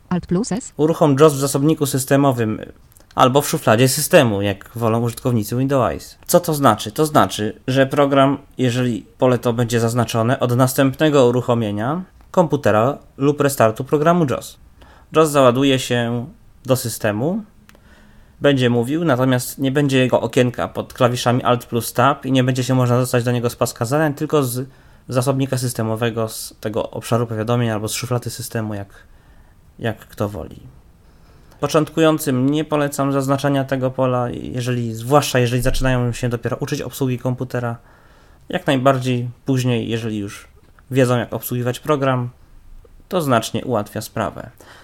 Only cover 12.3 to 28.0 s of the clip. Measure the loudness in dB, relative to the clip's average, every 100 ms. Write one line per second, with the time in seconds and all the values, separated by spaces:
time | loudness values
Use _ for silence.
12.3 | 0 2 2 2 2 2 -2 -10 -2 0
13.3 | 2 0 2 2 0 -2 0 2 2 2
14.3 | -2 -8 -18 -20 -20 -20 -20 -4 2 2
15.3 | 6 4 4 4 2 0 -2 0 -4 -6
16.3 | -12 -20 -10 -2 -2 -2 -4 -4 -2 -2
17.3 | -4 -8 _ -20 -20 _ -20 -20 -20 -20
18.3 | -2 2 4 4 2 0 0 0 2 2
19.3 | 0 -2 -4 -2 0 2 2 2 2 0
20.3 | 2 0 0 -6 -6 -8 0 0 2 0
21.3 | 0 2 -2 -2 -4 -4 0 2 0 0
22.3 | 0 2 0 0 2 2 2 2 0 0
23.3 | 0 -2 -2 -4 -2 -2 0 0 -2 -2
24.3 | 0 0 -4 -8 -12 -20 -20 -6 -2 0
25.3 | 0 0 -2 -2 -2 -4 -2 -2 -2 -4
26.3 | -6 -14 -12 -6 -4 -6 -8 -2 -2 -2
27.3 | -4 -2 0 0 -2 -4 -6